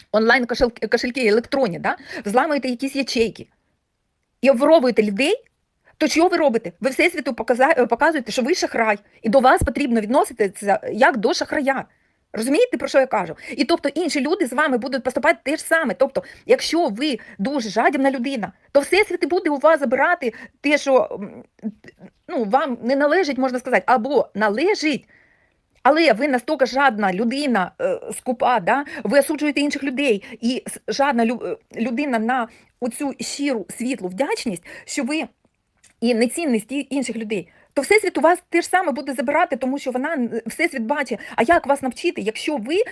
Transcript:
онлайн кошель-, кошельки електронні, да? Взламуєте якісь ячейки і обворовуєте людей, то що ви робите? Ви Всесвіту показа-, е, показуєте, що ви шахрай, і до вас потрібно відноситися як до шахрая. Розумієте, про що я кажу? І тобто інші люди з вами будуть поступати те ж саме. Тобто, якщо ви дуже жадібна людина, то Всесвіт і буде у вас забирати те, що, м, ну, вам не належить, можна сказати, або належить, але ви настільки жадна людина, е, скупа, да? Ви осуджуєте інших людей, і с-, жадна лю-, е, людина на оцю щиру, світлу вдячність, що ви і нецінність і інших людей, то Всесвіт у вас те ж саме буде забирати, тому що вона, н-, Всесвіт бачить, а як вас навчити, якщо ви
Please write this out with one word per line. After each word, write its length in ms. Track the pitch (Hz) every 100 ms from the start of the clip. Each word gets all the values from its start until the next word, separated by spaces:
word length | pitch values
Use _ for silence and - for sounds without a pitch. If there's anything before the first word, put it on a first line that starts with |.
| _
онлайн 320 | 214 220 254
кошель-, 440 | 240 233 247 - 214
кошельки 380 | 240 247 269 233
електронні, 520 | 214 233 277 240 165
да? 180 | 185 330 - 359
Взламуєте 440 | 214 226 311 294 254
якісь 280 | 247 269 277
ячейки 500 | 262 240 226 - - _ _ _ _ _ _ _ _ _
і 100 | 254
обворовуєте 520 | 240 294 320 254 226
людей, 320 | 214 196 277 494 _ _ _ _ _ -
то 100 | 311
що 200 | 302 359
ви 80 | 339
робите? 360 | 294 226 175 -
Ви 100 | 254
Всесвіту 440 | 262 339 349 277
показа-, 400 | 247 226 240 269 320
е, 80 | 226
показуєте, 460 | 226 302 311 233
що 100 | 202
ви 120 | 247
шахрай, 440 | 359 320 247 220 208 _ _
і 60 | 226
до 120 | 269
вас 220 | 254 339
потрібно 380 | - 233 277 226
відноситися 800 | 208 269 427 262 202 - 202 196 -
як 240 | 214 285 262
до 180 | 208
шахрая. 500 | - - 311 269 262 - _ _ _ _
Розумієте, 420 | - 226 302 494 262
про 120 | 269
що 100 | 294
я 80 | 262
кажу? 300 | 214 170 151 - 240
І 80 |
тобто 240 | 285 339 285
інші 320 | - 349 294
люди 260 | 262 403 269
з 60 |
вами 260 | 254 311 254
будуть 240 | 262 262
поступати 360 | 247 254 285 -
те 140 | - 311
ж 80 |
саме. 300 | - 330 285
Тобто, 280 | - 262 - - - -
якщо 420 | 247 - 320 320
ви 300 | 202 302 240 - -
дуже 300 | 202 285 220
жадібна 420 | 190 302 277 269
людина, 420 | 269 247 269 190 - _
то 80 | 285
Всесвіт 420 | - 359 427 359
і 40 | 294
буде 240 | 349 330
у 60 | 285
вас 240 | 294 320
забирати 520 | 277 254 311 349 247 - - _
те, 180 | 285 294
що, 300 | 277 262 -
м, 320 | - 202 - - _ 220 202 - - 185 _ -
ну, 160 | 330
вам 340 | 208 254 302 240
не 140 | 233 277
належить, 420 | 294 339 285 254
можна 200 | 262 247
сказати, 240 | 262 247 -
або 420 | 247 240 277 -
належить, 760 | 196 220 214 349 415 311 247 - _ _ _ _ _ _ _
але 300 | 247 226 269
ви 160 | 208 294
настільки 380 | 254 - 302 262
жадна 460 | 254 277 208 208
людина, 600 | 180 233 269 294 226 180 -
е, 200 | 190 220 - -
скупа, 420 | - 240 233 240
да? 240 | 170 254 285 -
Ви 140 | 202 277
осуджуєте 420 | 277 302 302 285
інших 220 | 285 285
людей, 560 | 277 254 285 202 - 240
і 220 | 233 254 -
с-, 140 | - -
жадна 380 | 220 277 240 226
лю-, 200 | 247 -
е, 100 | 147 _ -
людина 380 | 226 233 294 233
на 300 | 220 262 226 - _ -
оцю 340 | 233 - 285 -
щиру, 460 | - - 277 240 - -
світлу 300 | 240 254 180
вдячність, 540 | 185 294 440 247 175 - -
що 180 | - -
ви 220 | 254 311 254 _ _ _ _ _ _ -
і 140 | 233
нецінність 580 | 226 240 - 330 226 208
і 140 | 277 277
інших 260 | 277 247 233
людей, 320 | 214 214 - _ _
то 80 | -
Всесвіт 360 | 277 403 392 311
у 20 |
вас 180 | 302 349 -
те 140 | 339
ж 60 | 339
саме 240 | 359 359
буде 200 | 262 285
забирати, 440 | 285 254 294 359 247
тому 220 | 254 277
що 120 | 269
вона, 220 | 247 285
н-, 280 | 330 233 233 220
Всесвіт 360 | - 311 262
бачить, 360 | 220 294 277 208 - -
а 60 |
як 240 | 233 339 247
вас 160 | 277
навчити, 380 | 262 - 349 311
якщо 360 | 202 - - 294
ви 200 | 208 349 494